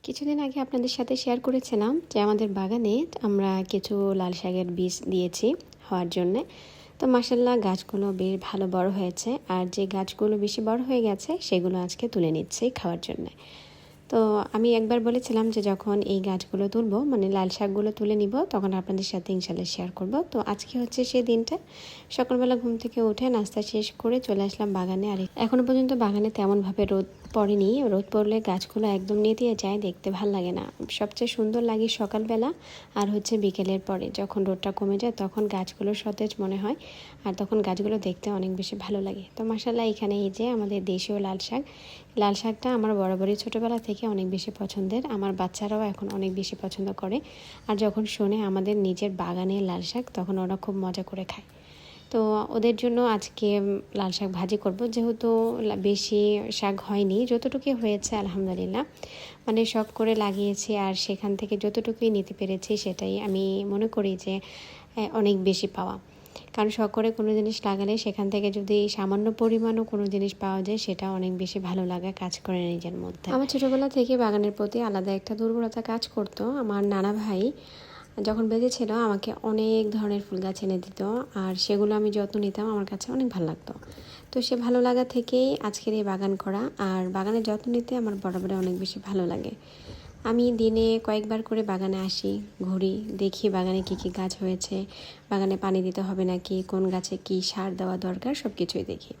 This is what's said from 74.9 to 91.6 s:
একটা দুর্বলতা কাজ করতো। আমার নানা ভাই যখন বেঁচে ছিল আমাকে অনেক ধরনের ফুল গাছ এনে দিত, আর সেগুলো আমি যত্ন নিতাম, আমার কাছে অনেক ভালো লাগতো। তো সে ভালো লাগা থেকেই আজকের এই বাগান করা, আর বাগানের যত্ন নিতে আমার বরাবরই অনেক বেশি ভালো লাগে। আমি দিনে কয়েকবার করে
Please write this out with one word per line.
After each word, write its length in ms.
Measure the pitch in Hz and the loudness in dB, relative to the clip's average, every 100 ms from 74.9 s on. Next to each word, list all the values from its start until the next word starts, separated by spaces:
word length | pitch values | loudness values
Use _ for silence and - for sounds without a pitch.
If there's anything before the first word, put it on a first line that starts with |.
| 196 190 | 0 0
একটা 200 | 196 - | -2 -4
দুর্বলতা 460 | 214 226 233 226 226 | -2 0 0 -2 -4
কাজ 200 | 226 226 - | -4 -4 -4
করতো। 340 | - 202 - 214 277 | -4 -4 -4 -4 -2
আমার 240 | 226 202 202 | -2 2 2
নানা 260 | 196 196 | 2 2
ভাই 300 | 214 214 190 233 - - - - - - - | 0 0 0 0 -2 -16 -20 -18 -20 -14 -4
যখন 220 | 202 220 220 | -2 2 2
বেঁচে 220 | 226 247 | 2 2
ছিল 200 | 240 214 226 226 | 0 0 2 2
আমাকে 240 | 196 220 - | 0 -2 -4
অনেক 400 | 220 220 220 220 214 | -2 2 4 2 2
ধরনের 320 | 214 208 202 | 0 0 -2
ফুল 160 | 202 185 | -4 -4
গাছ 180 | 190 190 | -4 -2
এনে 160 | 190 185 | -2 -2
দিত, 220 | 180 - 196 240 269 | -4 -6 -2 -2 -4
আর 180 | 208 190 190 | -4 -4 -2
সেগুলো 360 | - 202 208 | 0 2 4
আমি 140 | 214 214 | 4 2
যত্ন 260 | 208 202 214 | 0 -2 -2
নিতাম, 260 | 202 202 220 | -2 -2 -2
আমার 180 | 208 190 | -2 -4
কাছে 200 | 196 - | -6 -4
অনেক 160 | 262 254 | -2 0
ভালো 180 | 190 160 | 0 -2
লাগতো। 260 | 165 - - - - - - - | -4 -12 -14 -16 -18 -18 -20 -4
তো 80 | 262 | -2
সে 120 | 240 247 | 0 0
ভালো 220 | 240 247 | 2 4
লাগা 240 | 247 247 | 6 4
থেকেই 440 | 254 247 233 247 262 285 | 2 -2 2 2 4 2
আজকের 300 | 214 208 - | -4 -4 -2
এই 100 | 214 | 0
বাগান 280 | 202 190 196 190 | 0 0 0 0
করা, 260 | 196 196 254 - | -2 -2 -4 -2
আর 240 | 196 185 185 | 0 0 0
বাগানের 340 | 190 190 226 | 0 0 0
যত্ন 220 | 220 214 240 | 0 -2 0
নিতে 200 | 240 240 254 | 0 0 -2
আমার 180 | 220 196 | -2 -2
বরাবরই 400 | 190 180 185 190 | -4 -2 -2 0
অনেক 120 | 185 180 | 0 0
বেশি 200 | 190 196 | -4 -6
ভালো 200 | 196 196 175 | -4 0 0
লাগে। 260 | - - - - - - - - - | -2 -6 -10 -18 -20 -16 -16 -18 -8
আমি 200 | 220 233 240 | 0 4 4
দিনে 340 | 233 220 220 226 226 | 4 4 6 4 4
কয়েকবার 360 | 220 214 214 220 | 2 0 0 -4
করে 200 | 220 220 | -2 -2